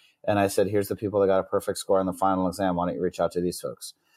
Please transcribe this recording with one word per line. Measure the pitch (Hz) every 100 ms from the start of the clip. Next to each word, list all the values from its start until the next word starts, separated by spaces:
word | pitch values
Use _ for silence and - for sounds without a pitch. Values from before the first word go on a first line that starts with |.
| _ _ -
And | 104
I | 98
said, | - 95
"Here's | 104 98
the | 98
people | 104 101
that | 98
got | 95
a |
perfect | 92 101 - 92
score | - 95
on | 92
the |
final | 90 95 95 92
exam. | 87 95 87
Why | 87
don't |
you | 78
reach | 90 -
out | 85
to | 90
these | 87 -
folks?" | 67 - - - _